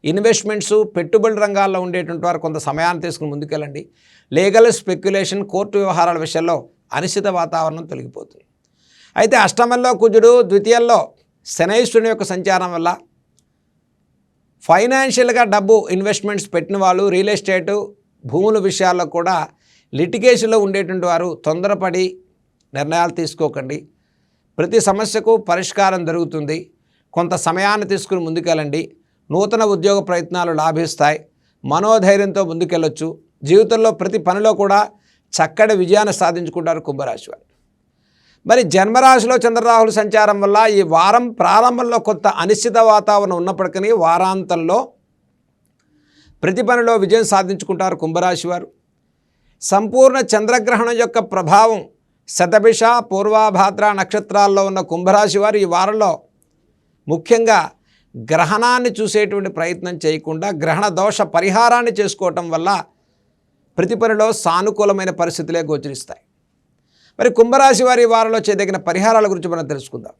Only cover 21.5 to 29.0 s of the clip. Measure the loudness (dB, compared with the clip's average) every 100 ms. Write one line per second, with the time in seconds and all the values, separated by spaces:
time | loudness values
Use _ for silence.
21.5 | -4 -2 -2 -4 -2 -4 -6 _ _ _
22.5 | _ _ -8 -4 -2 -2 -4 -8 -4 -6
23.5 | -6 -10 -12 -14 _ _ _ _ _ _
24.5 | -6 0 0 2 -2 -2 -2 0 0 0
25.5 | -4 -2 0 0 0 -4 -4 -4 -6 -6
26.5 | -8 -10 _ _ _ _ -6 -4 -2 -2
27.5 | -2 -2 -2 -4 -6 -4 -6 -4 -6 -2
28.5 | -2 -2 -6 -8 _